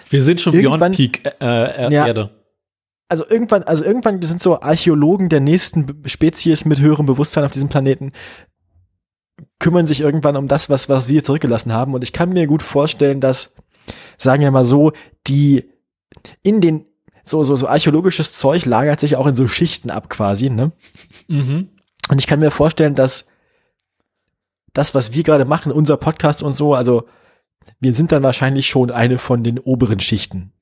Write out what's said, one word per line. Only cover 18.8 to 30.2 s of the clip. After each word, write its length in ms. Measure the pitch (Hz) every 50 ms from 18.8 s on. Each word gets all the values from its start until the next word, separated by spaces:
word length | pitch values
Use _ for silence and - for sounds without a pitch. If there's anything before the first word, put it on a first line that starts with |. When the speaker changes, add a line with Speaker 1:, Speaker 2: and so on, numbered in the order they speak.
| 135 151 143 -
Speaker 2:
sich 160 | - 147 143
auch 100 | 127 139
in 100 | 147 135
so 120 | 117 135 117
Schichten 420 | - - 143 - - - - 120
ab 200 | - 110 - -
quasi, 400 | - - 110 98 101 101 127 135
ne? 200 | 123 110 131 156 - _ _ - _ - - _ _ - _ -
Speaker 1:
Mhm. 420 | 165 143 135 127 143 165 190 - _ _ _ _ _ _ - -
Speaker 2:
Und 120 | 135 139
ich 80 | - -
kann 120 | 151 143
mir 120 | 156 151
vorstellen, 420 | - - 151 160 160 - 160 147 143
dass 320 | 135 131 127 - - - _ _ _ _ _ _ _ _ _ _ _ _ _ _ _ _ _ _ _ _ _ _ _ _ _ _ _ _ _ _
das, 200 | - 143 - -
was 200 | 139 113 110 117
wir 100 | 151 165
gerade 200 | 160 156 143 131
machen, 260 | 131 151 165 - 151
unser 260 | 127 151 156 147 147 -
Podcast 460 | - 160 156 - - 147 147 - 156
und 100 | 147 135
so, 220 | 135 147 147 143
also 320 | 127 120 123 123 117 113 - _ _ _ _ _ _ _ _ _ _ _ _ _ _
wir 160 | 127 127 120
sind 160 | 117 165 165
dann 100 | 165 143 135
wahrscheinlich 440 | 131 123 - 139 131 135 135 135 -
schon 240 | - 135 127 123
eine 260 | 120 117 117 123 127 120
von 260 | - - 127 120 113
den 140 | 117 117 127
oberen 420 | - 131 131 120 127 101 110 95
Schichten. 540 | - - 117 104